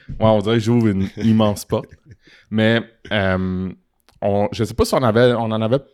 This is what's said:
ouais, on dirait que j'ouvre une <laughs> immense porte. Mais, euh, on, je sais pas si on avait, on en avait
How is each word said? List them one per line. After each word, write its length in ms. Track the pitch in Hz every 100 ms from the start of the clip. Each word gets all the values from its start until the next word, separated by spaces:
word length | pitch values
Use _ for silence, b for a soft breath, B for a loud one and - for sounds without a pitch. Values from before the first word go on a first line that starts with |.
| B
ouais, 60 | -
on 200 | 110 107
dirait 160 | 101 117
que 80 |
j'ouvre 240 | 107 120 113
une 200 | 95 95
<laughs> 40 | -
immense 400 | 110 110 107 104
porte. 240 | - 113 - - - 113 b b b
Mais, 300 | 110 110 117 110 _ -
euh, 580 | 104 95 92 92 92 92 - _ _ _ _
on, 280 | 101 101 104
je 120 | - 104
sais 80 |
pas 100 | -
si 100 | 240
on 100 | 170
avait, 280 | 127 107 123
on 100 | 120 113
en 100 | 110
avait 180 | 110 135 -